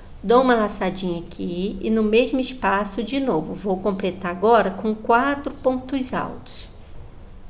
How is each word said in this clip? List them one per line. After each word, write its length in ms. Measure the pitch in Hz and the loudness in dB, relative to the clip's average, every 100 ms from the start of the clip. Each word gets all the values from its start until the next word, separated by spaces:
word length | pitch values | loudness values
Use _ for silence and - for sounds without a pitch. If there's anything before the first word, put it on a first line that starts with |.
| - - | -16 -8
Dou 200 | 190 247 | 4 6
uma 120 | 254 | 8
laçadinha 640 | 233 208 - 185 185 180 170 | 4 2 0 -2 -2 -4 -4
aqui 560 | 170 - 190 175 196 - | -8 -8 -6 -2 -4 -4
e 100 | 220 | 0
no 120 | 220 | 2
mesmo 380 | 214 220 254 262 | 4 4 4 0
espaço 600 | 254 - 196 196 208 - | -2 -2 0 0 0 -4
de 180 | 214 277 | -2 -2
novo. 320 | 262 160 160 | 0 0 -2
Vou 240 | 190 202 185 | -6 -2 0
completar 540 | 214 190 185 180 175 | 0 -2 -2 -4 -6
agora 400 | 180 214 233 190 | 0 6 6 6
com 240 | 190 220 | 0 -2
quatro 580 | 214 - 233 277 285 285 | -2 2 4 4 -2 -6
pontos 600 | - 262 254 254 269 247 | -2 0 0 -2 -4 -2
altos. 520 | 185 - 78 - - - - - - - - - - | -4 -6 -10 -14 -14 -14 -18 -16 -14 -14 -16 -16 -16